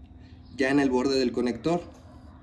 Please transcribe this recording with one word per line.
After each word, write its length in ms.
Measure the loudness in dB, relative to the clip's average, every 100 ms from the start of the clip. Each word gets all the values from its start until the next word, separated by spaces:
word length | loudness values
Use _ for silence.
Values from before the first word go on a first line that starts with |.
| -20 -20 -20 -20 -10 -2
ya 120 | 2
en 100 | 2
el 100 | 4
borde 300 | 2 2 2
del 120 | 0
conector. 500 | 0 -2 -2 -2 -2 -4 -18 -20 -20 -20 -20